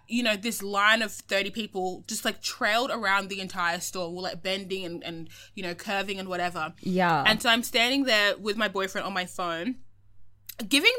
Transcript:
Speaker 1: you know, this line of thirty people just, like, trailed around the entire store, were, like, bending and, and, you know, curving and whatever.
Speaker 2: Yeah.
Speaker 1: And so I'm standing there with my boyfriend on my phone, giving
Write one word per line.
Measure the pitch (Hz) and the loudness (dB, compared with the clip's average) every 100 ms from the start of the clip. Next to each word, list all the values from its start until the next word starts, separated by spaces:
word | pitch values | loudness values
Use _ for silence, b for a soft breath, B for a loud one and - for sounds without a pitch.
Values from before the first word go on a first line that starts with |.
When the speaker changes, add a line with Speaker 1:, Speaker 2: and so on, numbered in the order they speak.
| - | -4
Speaker 1:
you | 233 | 0
know, | 233 208 | 2 0
this | 226 - | -2 -4
line | 202 202 208 226 | -2 4 6 6
of | 214 | 2
thirty | - - 196 196 | -6 -2 0 0
people | 233 214 196 185 185 - | -4 -6 -4 -4 -4 -8
just, | 220 226 | -4 -4
like, | 214 | -4
trailed | - - 226 226 247 | -6 -2 2 2 2
around | 226 202 196 196 | 0 2 2 0
the | 196 | -6
entire | 185 190 170 175 | -6 -2 0 0
store, | - 190 170 | -4 -4 -6
were, | 180 | -4
like, | 185 170 | -6 -4
bending | 185 196 190 190 | -4 -4 -4 -6
and, | 175 170 | -4 -8
and, | 156 165 160 B B | -8 -10 -10 B B
you | - | -10
know, | 180 | -8
curving | 175 - 196 196 190 | -8 -4 -4 -2 -4
and | 185 | -4
whatever. | 180 180 175 160 - | -2 -2 -2 -6 -6
Speaker 2:
Yeah. | - 180 175 156 165 | -2 2 4 6 4
Speaker 1:
And | 214 | 4
so | 247 | 4
I'm | 226 | 4
standing | 233 240 240 277 | 2 2 4 2
there | 262 214 202 - | 4 4 4 2
with | 208 208 | -2 0
my | 208 | 0
boyfriend | 190 190 208 180 | 0 -2 -2 -4
on | |
my | 190 | -4
phone, | 180 - 175 165 190 254 - - - - - - - - 214 | -4 -4 -4 -2 -4 -6 -12 -20 -20 -18 -18 -18 -18 -10 2
giving | 277 415 | 4 6